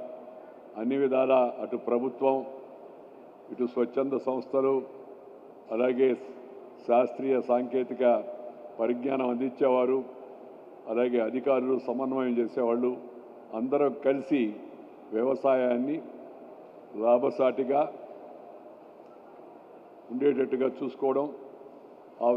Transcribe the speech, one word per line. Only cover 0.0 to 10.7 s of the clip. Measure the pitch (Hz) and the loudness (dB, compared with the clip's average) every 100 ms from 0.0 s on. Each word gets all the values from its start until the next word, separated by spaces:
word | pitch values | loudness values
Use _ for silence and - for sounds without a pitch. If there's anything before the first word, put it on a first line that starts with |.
| - - - - - - - 107 | -10 -14 -16 -18 -18 -20 -16 -6
అన్ని | 117 139 139 | -2 0 2
విధాలా | 131 131 131 123 - | 2 4 4 4 0
అటు | 107 117 - | -6 -6 0
ప్రభుత్వం, | 120 127 123 135 135 131 - - - - - - - - - - | 0 0 0 2 2 -2 -12 -16 -18 -20 -20 -20 -20 -20 -20 -12
ఇటు | - 123 | -4 -2
స్వచ్ఛంద | - 120 - 135 131 - | 0 0 0 0 0 -2
సంస్థలు, | 131 123 139 135 135 - - - - - - - - - 113 | -4 -2 0 2 2 -2 -10 -18 -20 -20 -20 -20 -20 -6 0
అలాగే | 127 123 131 120 - - - - - - - | 2 4 4 2 -4 -16 -18 -18 -20 -10 2
శాస్త్రీయ | 120 127 - 135 131 117 | 4 4 0 0 0 2
సాంకేతిక | 120 123 127 120 123 123 117 104 - - - - - | 0 2 -2 -2 2 4 4 0 -10 -12 -14 -12 -2
పరిజ్ఞానం | 113 123 139 135 127 | 0 0 -2 0 0
అందించేవారు, | 120 131 - 135 127 127 131 127 - - - - - - | 0 -2 2 4 4 4 2 0 -10 -18 -18 -18 -20 -20